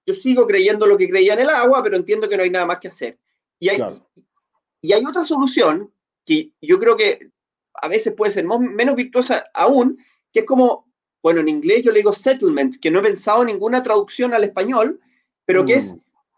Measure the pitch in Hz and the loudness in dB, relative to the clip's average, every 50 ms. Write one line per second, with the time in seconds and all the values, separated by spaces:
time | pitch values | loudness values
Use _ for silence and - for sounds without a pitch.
0 | - 190 185 - - 254 247 247 220 196 202 190 190 214 208 208 214 202 202 196 | -8 -8 -8 -4 -2 0 2 2 2 2 2 2 2 2 0 2 2 2 4 4
1 | 185 175 185 190 185 202 208 233 262 302 311 247 240 254 269 254 220 202 190 180 | 2 2 2 4 2 2 2 2 0 0 0 2 2 2 2 2 0 -2 -2 -2
2 | 165 190 214 220 214 202 202 190 185 180 180 180 175 170 175 - - 175 - - | -2 -2 -4 -4 -2 -4 -2 -2 -2 -2 -2 -2 -4 -4 -6 -8 -10 -20 -14 -12
3 | 131 113 - _ _ _ _ _ _ _ _ - 170 196 202 131 110 95 - - | -14 -14 -14 _ _ _ _ _ _ _ _ -4 -2 -2 -2 -2 -4 -8 -10 -14
4 | _ _ _ - _ _ _ _ _ _ _ _ _ _ _ _ - 165 202 226 | _ _ _ -20 _ _ _ _ _ _ _ _ _ _ _ _ 0 0 0 2
5 | 254 302 269 349 311 - 302 262 277 254 - 262 180 156 151 180 415 - _ _ | 0 -2 -4 -4 -4 -2 -2 -2 -2 0 0 2 2 2 0 -2 -8 -12 _ _
6 | _ _ _ _ _ - 156 156 156 - _ _ 156 151 185 190 226 233 240 214 | _ _ _ _ _ -2 -2 -2 -2 -8 _ _ 2 2 2 4 4 2 2 2
7 | 214 190 - - - _ _ _ _ _ _ _ _ _ _ - - 160 190 220 | 2 0 -2 -4 -10 _ _ _ _ _ _ _ _ _ _ -12 -8 -4 -4 -2
8 | 220 214 - 208 208 202 208 202 165 185 226 247 247 202 202 220 240 285 254 247 | -2 -4 -4 -2 -2 -2 -2 -2 -4 -2 -2 -2 -2 -4 -2 -2 0 0 0 -2
9 | 247 - - 254 254 262 220 - - - - - 196 - 180 240 247 269 - _ | -4 -2 -2 -2 0 0 -2 -4 -4 -8 -4 0 2 2 4 2 2 0 -2 _
10 | _ _ _ _ _ _ - 220 220 - 269 254 254 240 - - _ _ _ _ | _ _ _ _ _ _ -2 -2 0 2 2 2 4 2 2 -2 _ _ _ _
11 | _ _ _ _ - 165 170 165 156 156 151 147 151 180 214 247 247 233 214 208 | _ _ _ _ 0 0 2 2 0 -2 -2 -2 0 0 0 2 2 2 2 2
12 | 208 208 202 - - 262 262 254 208 170 147 139 135 127 127 - - 156 160 196 | 2 2 -2 0 0 0 0 2 0 0 0 0 -2 -2 -4 -4 -4 0 0 2
13 | 214 214 196 - - 214 214 240 247 233 202 185 208 233 247 254 254 - 214 202 | 0 0 -2 -2 -2 0 0 2 0 0 -2 -4 -4 -2 -2 -2 0 0 0 0
14 | 202 - - - 247 247 233 220 202 202 - 190 196 240 262 220 226 294 392 - | 0 -2 -6 -4 -4 -2 0 -2 -2 -2 -2 -4 -4 -2 0 0 -2 -2 -4 -10
15 | _ _ _ _ _ _ _ _ - - 180 185 139 170 247 277 208 190 175 - | _ _ _ _ _ _ _ _ -4 0 0 2 2 2 2 0 0 -4 -14 -18
16 | _ _ _ _ _ _ _ | _ _ _ _ _ _ _